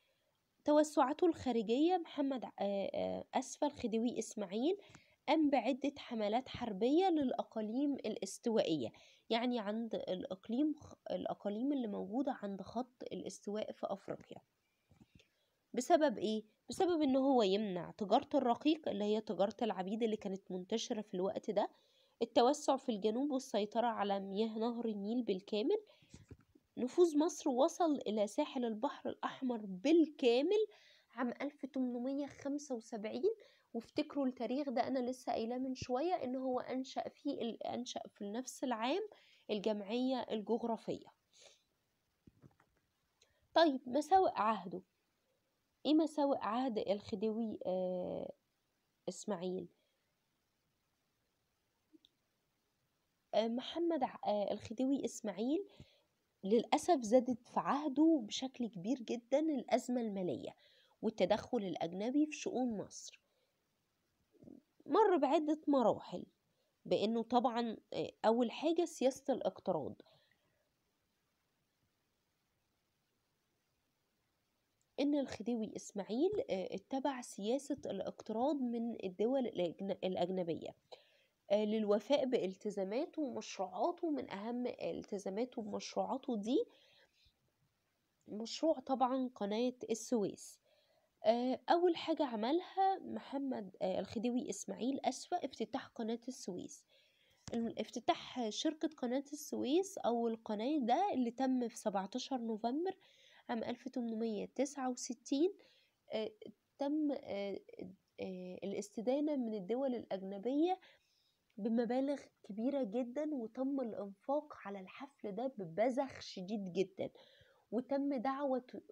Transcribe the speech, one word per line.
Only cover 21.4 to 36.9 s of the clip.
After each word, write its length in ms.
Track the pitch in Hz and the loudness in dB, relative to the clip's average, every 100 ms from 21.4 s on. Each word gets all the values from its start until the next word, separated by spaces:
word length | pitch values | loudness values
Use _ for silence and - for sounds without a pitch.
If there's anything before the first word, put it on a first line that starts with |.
| - | 0
ده، 200 | 196 359 - _ _ _ - | 0 0 -4 _ _ _ -6
التوسع 540 | 233 285 240 294 - 277 | 2 6 6 6 2 0
في 120 | - | 0
الجنوب 420 | 208 214 233 294 | 0 0 0 0
والسيطرة 560 | 262 - 208 208 233 233 | -2 0 0 0 2 0
على 340 | 214 202 196 | 0 0 0
مياه 380 | 196 196 226 220 | -2 -2 0 0
نهر 260 | 233 233 | -2 0
النيل 380 | 233 208 202 247 | -2 -2 -2 0
بالكامل. 560 | 226 185 - 208 269 427 - - _ - - - _ _ _ - | 0 -2 -2 0 2 0 -2 -18 _ -20 -20 -20 _ _ _ -4
نفوذ 400 | 247 - 349 294 | 0 6 6 6
مصر 320 | 339 - 302 | 2 2 0
وصل 460 | 247 320 - 330 269 - | 4 4 4 2 2 0
إلى 200 | 214 202 | 0 0
ساحل 380 | - 294 262 | 0 -2 -2
البحر 440 | 233 214 285 - - | -2 -2 -4 -4 -8
الأحمر 520 | - - - 254 233 | -6 -6 -4 -4 -4
بالكامل 1000 | 208 185 269 339 302 - 254 240 320 427 427 - - - _ | -6 0 6 6 6 4 4 6 4 4 2 -4 -20 -20 _
عام 180 | 233 247 - | -4 -4 -2
ألف 240 | 285 - 262 | -6 -6 -6
تمنمية 600 | 269 247 240 247 277 277 | -2 -2 -2 -2 -2 -4
خمسة 480 | - 277 285 294 | -6 -6 -4 -4
وسبعين، 600 | 240 - 226 214 233 370 453 - _ _ | -8 -6 -8 -6 0 0 0 -8 _ _
وافتكروا 520 | - - - 294 285 254 | -10 -4 -4 -2 0 -2
التاريخ 420 | 254 226 254 285 | -2 -2 -2 0
ده 160 | 240 - | 0 0
أنا 220 | 262 247 | 0 -2
لسه 220 | 254 - | -4 -4
قايلاه 260 | - 226 254 | -2 -2 -4
من 160 | 262 | -4
شوية 400 | 254 - 247 339 | -6 -4 -2 0
إن 220 | 359 247 262 | -2 -2 -4
هو 240 | 262 247 | -2 -2
أنشأ 480 | - 262 262 | -2 -6 -6